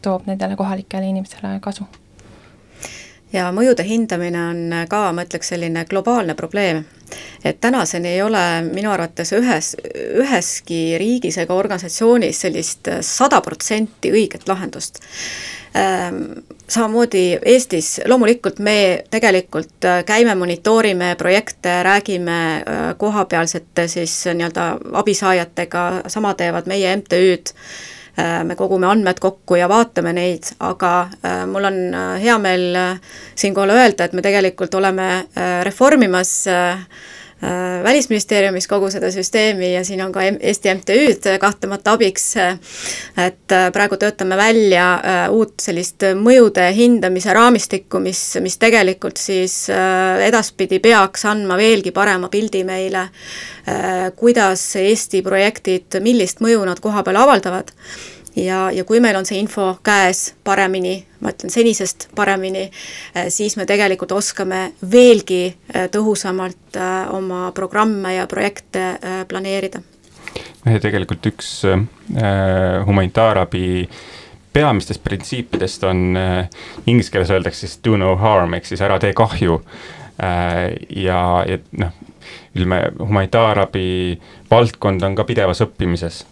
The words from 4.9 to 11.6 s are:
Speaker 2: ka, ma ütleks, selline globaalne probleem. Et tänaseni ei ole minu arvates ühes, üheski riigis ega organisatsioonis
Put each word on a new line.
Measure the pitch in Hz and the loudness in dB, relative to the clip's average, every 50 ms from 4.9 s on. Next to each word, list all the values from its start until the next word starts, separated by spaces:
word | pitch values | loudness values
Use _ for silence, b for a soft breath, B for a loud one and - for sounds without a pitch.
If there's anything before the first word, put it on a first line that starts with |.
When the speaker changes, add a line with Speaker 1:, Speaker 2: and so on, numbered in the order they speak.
Speaker 2:
ka, | 202 208 208 185 170 | -2 -2 -2 -2 -2
ma | 170 175 | -4 -6
ütleks, | 175 - 160 - - 180 | -6 -8 -8 -8 -6 -6
selline | 170 170 170 165 165 165 - | -6 -4 -4 -4 -4 -4 -4
globaalne | - 196 190 233 240 240 - 165 147 | -4 -2 0 0 0 0 0 -2 -6
probleem. | - - - - 202 202 185 160 156 156 B B B B B B B B B B B B | -6 -8 -6 -4 -2 0 0 -2 -2 -6 B B B B B B B B B B B B
Et | 151 160 - - | -6 -4 -2 0
tänaseni | 233 254 254 190 - - 175 175 175 175 185 | 0 0 0 0 -2 -2 -4 -4 -2 -2 0
ei | 196 | 0
ole | 220 226 202 175 175 170 165 165 | 0 2 2 2 2 0 0 -2
minu | 165 - 190 202 214 | -4 -4 -4 -2 -2
arvates | 202 180 170 165 - - 170 - 202 | -2 -2 -2 -6 -6 -8 -6 -2 0
ühes, | 208 247 247 220 156 - - - - - - - - 64 57 - 202 | 0 2 2 0 0 -2 -6 -10 -10 -12 -12 -10 -10 -8 -4 0 0
üheski | 262 277 262 180 175 - - - _ - 170 165 160 165 165 165 | 0 2 0 -2 -2 -4 -8 -8 _ -6 -4 -2 -2 -2 -2 -2
riigis | 185 220 247 247 247 247 - 190 | 0 0 -2 -2 -2 -4 -4 -4
ega | 170 165 180 | -4 -2 -2
organisatsioonis | 185 | -2